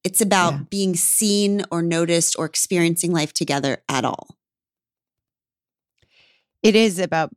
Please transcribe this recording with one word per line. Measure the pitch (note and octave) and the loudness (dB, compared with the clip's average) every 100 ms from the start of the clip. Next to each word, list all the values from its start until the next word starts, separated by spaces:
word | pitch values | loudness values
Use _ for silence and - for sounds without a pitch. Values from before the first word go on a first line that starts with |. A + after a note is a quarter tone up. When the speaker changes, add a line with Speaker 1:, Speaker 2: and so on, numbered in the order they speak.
Speaker 1:
It's | C#4 - | -4 -2
about | G3+ G3 F3 | 2 2 2
Speaker 2:
Yeah. | C#3+ - | -2 -8
Speaker 1:
being | G3 F#3+ | -2 -2
seen | F3 - - G#3+ G3+ G3+ G3+ - | 0 0 0 0 2 0 -2 -4
or | E3+ | -4
noticed | E3+ E3 E3+ E3+ E3 - | -2 0 0 0 0 -2
or | |
experiencing | D#3 - - F3+ E3+ E3 E3+ | -4 -4 -2 0 2 0 -2
life | E3 D3+ | -2 -2
together | - D#3 C#3+ C#3 - - | -4 -2 -2 -2 -4 -4
at | C3+ | -2
all. | B2 - - - _ _ _ _ _ _ _ _ _ _ _ _ _ _ _ _ _ _ _ _ _ _ | -2 -6 -16 -20 _ _ _ _ _ _ _ _ _ _ _ _ _ _ _ _ _ _ _ _ _ _
Speaker 2:
It | A3 | 4
is | G#3+ A3+ F3+ | 6 4 0
about | F3 E3 D#3 | -2 -2 -2